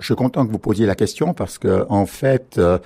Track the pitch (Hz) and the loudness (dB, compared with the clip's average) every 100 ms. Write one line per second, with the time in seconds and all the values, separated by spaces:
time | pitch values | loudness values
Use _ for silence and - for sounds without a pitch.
0 | - 117 127 147 120 107 - 101 110 95 | -2 0 0 0 -2 -2 -2 2 2 2
1 | 107 - 156 - 98 - 95 95 - 101 | -2 0 -2 -2 -6 -4 0 0 0 0
2 | 95 - 135 131 - - 87 92 | 0 -2 0 0 0 0 2 2